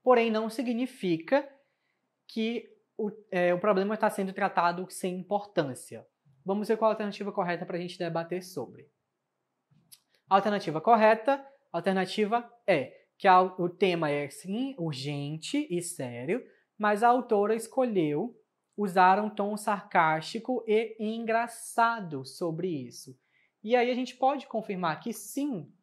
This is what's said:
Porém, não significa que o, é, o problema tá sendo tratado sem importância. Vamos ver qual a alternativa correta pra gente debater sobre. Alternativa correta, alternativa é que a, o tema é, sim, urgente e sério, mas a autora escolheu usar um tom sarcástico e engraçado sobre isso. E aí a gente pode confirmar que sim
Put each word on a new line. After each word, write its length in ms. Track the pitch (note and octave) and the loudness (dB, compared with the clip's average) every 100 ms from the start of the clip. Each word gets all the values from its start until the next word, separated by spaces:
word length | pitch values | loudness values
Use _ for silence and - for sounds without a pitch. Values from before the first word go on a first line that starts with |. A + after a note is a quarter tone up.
Porém, 300 | B3 A#3+ A#3 | 6 6 4
não 180 | G#3+ A3 | 0 -2
significa 960 | A3 B3 A#3 B3+ - F#3 E3 - C4+ D4 _ _ _ _ _ _ _ - | -4 -2 -2 -4 -2 0 0 2 0 0 _ _ _ _ _ _ _ -10
que 400 | A3+ A3 A#3 - _ _ - | -4 -2 -4 -10 _ _ -8
o, 140 | G#3 - _ | -8 -8 _
é, 240 | F3+ F3 | 0 2
o 60 | F3 | 2
problema 360 | G#3+ F#3+ G3+ | 2 2 0
tá 140 | G#3+ G#3+ | 0 0
sendo 240 | G#3 F#3+ | 0 -6
tratado 540 | F#3+ F#3+ F#3 F3 F3 F#3 | -2 -2 2 0 0 -10
sem 300 | - F#3 F3+ | -8 -6 -6
importância. 880 | F3+ G3+ - - C#3+ A#2+ - A2+ - _ _ _ | -4 -4 -2 -2 -2 -6 -14 -18 -18 _ _ _
Vamos 240 | F#3 G3+ G#3+ | -4 -4 0
ver 100 | A3 | 2
qual 120 | A3 | 2
a 40 | |
alternativa 380 | G#3+ G#3 G3+ G3+ | 0 -6 -6 -6
correta 340 | F#3+ F3 E3+ | -4 -2 -4
pra 120 | F3 E3+ | -4 -6
gente 220 | F3+ - | -8 -6
debater 440 | E3+ E3 E3 F3+ | -4 -4 -6 -8
sobre. 460 | F3+ C#3+ A2+ A#2 A#2 _ _ _ _ _ _ _ _ _ _ - _ _ _ | -8 -10 -10 -14 -20 _ _ _ _ _ _ _ _ _ _ -20 _ _ _
Alternativa 540 | G3 G#3 G3+ F3 D#3 | 4 4 -2 -2 -2
correta, 640 | A3+ A3+ G#3+ A3 A3+ C#4 - _ _ | 4 6 6 6 2 0 -4 _ _
alternativa 800 | - G3 F#3+ F#3 - G3+ A#3 A#3+ _ | -4 0 0 -2 -2 0 0 -4 _
é 400 | - D#3+ B2+ - _ _ | 0 2 0 -12 _ _
que 100 | G3 | 6
a, 140 | F#3 | 6
o 280 | F#3 F#3 F3 | 6 0 -4
tema 400 | F3 F#3+ E3+ D#3 | 2 0 2 0
é, 180 | D3 C#3+ | -2 -4
sim, 460 | - F3+ G#3 C4+ B3+ | -10 -8 -6 -6 -4
urgente 920 | E3 B2+ C#3 C#3+ C#3+ D#3+ - C#4+ D4 | -6 -6 -6 -6 -6 -8 -4 -4 -2
e 120 | F3 | -4
sério, 600 | F3 - B2+ A#2+ C3 A#3+ - _ _ _ | -6 -10 -10 -6 -4 -4 -6 _ _ _
mas 260 | G#3 G#3 | 0 4
a 40 | A#3 | 4
autora 460 | B3 A#3+ G#3 G3+ | 4 2 2 2
escolheu 800 | A3 - - B3+ G3 D#3 D3 - - _ _ _ - | 0 -2 -2 2 2 2 0 -4 -10 _ _ _ -4
usar 420 | G#3 F#3 F3+ F#3+ | 0 6 6 6
um 100 | G#3+ | 2
tom 280 | G#3 G3+ G#3 | -4 -4 -4
sarcástico 1040 | - G3+ - F#3 D#3+ D#3 D#3 A3+ A3+ B3+ - | -2 -4 0 2 4 2 -4 -10 -4 -6 2
e 280 | G#3+ A3+ A3 | 0 0 -6
engraçado 1200 | G#3+ A3+ A3+ A3+ A#3 - - - A#3 A#3 F3+ C#3+ | -6 -6 0 0 0 -8 -6 2 2 2 -6 -8
sobre 440 | C3 - F3 D#3+ F#3 | -10 -6 -4 -4 -4
isso. 480 | D3+ A#2+ A#2+ - B2+ _ _ _ _ | -6 -8 -16 -20 -20 _ _ _ _
E 120 | G#3 | 0
aí 140 | B3 A#3+ | 2 2
a 60 | |
gente 200 | B3 B3+ | -2 -4
pode 300 | - C4 C#4+ | 0 0 0
confirmar 540 | - A3 G#3 F#3 E3+ D#3 | -6 -8 -6 -4 -2 -4
que 120 | A#3 | -8
sim 640 | G#3 - - C#4+ G3+ - _ | -10 -8 -6 -4 -6 -10 _